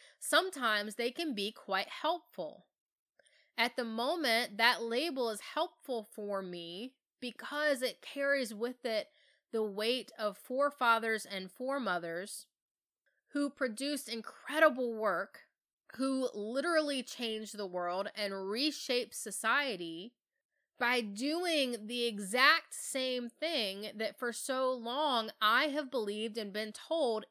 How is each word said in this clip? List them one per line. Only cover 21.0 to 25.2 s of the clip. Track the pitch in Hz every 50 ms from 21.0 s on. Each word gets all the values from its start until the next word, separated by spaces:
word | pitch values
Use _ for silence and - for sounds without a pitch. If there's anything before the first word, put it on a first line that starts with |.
doing | 233 202 202 202 254 285 311 339 359 359 330 302 269 247 240 208 214
the | 208 240 247 240
exact | 233 214 202 208 185 208 247 262 294 320 330 - - -
same | - - - - 269 262 262 254 254 240 233
thing | - - 302 330 339 269 220 190 190 196 208 214 -
that | 208 220 208 214
for | - 254 240
so | 226 - - - 262 262 262 254
long | 262 247 226 233 247 285 311 294 254 233